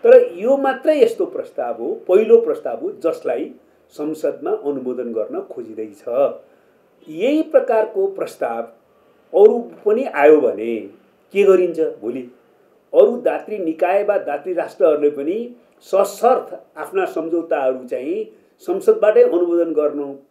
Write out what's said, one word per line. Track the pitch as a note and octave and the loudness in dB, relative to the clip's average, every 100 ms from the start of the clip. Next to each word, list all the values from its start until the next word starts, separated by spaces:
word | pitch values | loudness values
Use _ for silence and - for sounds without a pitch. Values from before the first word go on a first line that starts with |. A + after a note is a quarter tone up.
तर | A3 B3+ A#3+ F3 | 8 6 6 -4
यो | A3 C#4 | -2 0
मात्रै | C4+ C4 D#4 D4+ | 0 -2 0 2
यस्तो | A3+ - F3+ | 2 2 -6
प्रस्ताव | - - - B2 A2 | -6 -12 -8 -8 -6
हो, | A#2+ | -8
पहिलो | G#3 - F#3 A3 A3+ | -8 0 2 6 4
प्रस्ताव | E3 C#3 C3+ A#2+ | 4 -4 -6 -8
हो | E3 | -8
जसलाई | - E3 - - A#2+ - - _ _ _ | -6 -6 -4 -6 -6 -8 -14 _ _ _
संसदमा | - D3+ D#3 D3 - D3+ | -10 -10 -6 -6 -6 -6
अनुमोदन | G#3+ C#3+ C3+ B2+ B2+ A#2 | -4 -4 -6 -6 -8 -6
गर्न | A2 G#2 E3 | -6 -8 -8
खोजिँदैछ। | G3+ - A2 G#2+ G#2+ - - A#2+ C3+ - _ _ _ _ _ _ - | -12 -14 -14 -12 -14 -14 -6 -2 -2 -4 _ _ _ _ _ _ -18
यही | D#3 A#3 D4+ | -4 -2 0
प्रकारको | - C4+ - A3 - F#3+ G3 | 2 0 2 -2 -2 -2 -4
प्रस्ताव | - D3+ - B2 A#2 A#2 _ _ _ _ _ _ F3 | -4 -10 -6 -6 -6 -10 _ _ _ _ _ _ 6
अरू | G#3+ A#3+ - - | 6 6 -6 -6
पनि | G#3 A3 | -2 -2
आयो | C4+ D3 D3 D3+ | -2 4 6 6
भने | B2 G2+ A2+ A2+ G2 - _ _ _ | 4 -2 -6 -6 -8 -20 _ _ _
के | G3 | 0
गरिन्छ? | G3 F#3 F3+ D#3+ | 4 4 2 -2
भोलि | D3+ - G#2+ B2+ B2 _ _ _ _ _ _ | -4 -4 -10 -10 -14 _ _ _ _ _ _
अरू | D#3+ G#3+ A#3+ | 4 4 4
दात्री | F3 D3+ - G#3 | -4 -4 -8 -6
निकाय | D#3+ D#3 F3 G3 | -6 -2 0 0
वा | G#3 G3 | 0 -2
दात्री | - D3+ F#3+ | -4 -8 -6
राष्ट्रहरूले | E3+ D#3 - F3 D3 D3 | -6 -6 2 2 4 0
पनि | C#3+ C#3+ G#3 A#3+ - _ _ | -2 -6 -6 -8 -16 _ _
सशर्त | - F#3+ G3 - A3+ B3+ - - _ - | -4 0 0 2 2 2 -2 -18 _ -14
आफ्ना | D3 F#3+ | -6 -4
सम्झौताहरू | F3+ E3+ D#3+ E3+ - D3+ C3 B2+ B2 | -4 -6 -4 -6 -2 -2 -2 -4 -8
चाहिँ | B2 C3+ G3 A3 - _ _ | -10 -6 -8 -8 -14 _ _
संसदबाटै | - F#3+ F#3+ G#3+ G#3 A3 | -8 -2 2 4 6 6
अनुमोदन | A#3+ F3 F3 E3+ E3 | 4 4 0 0 0
गर्नु | D3 D3 D3 C#3+ C#3 _ | 0 -2 -2 -10 -12 _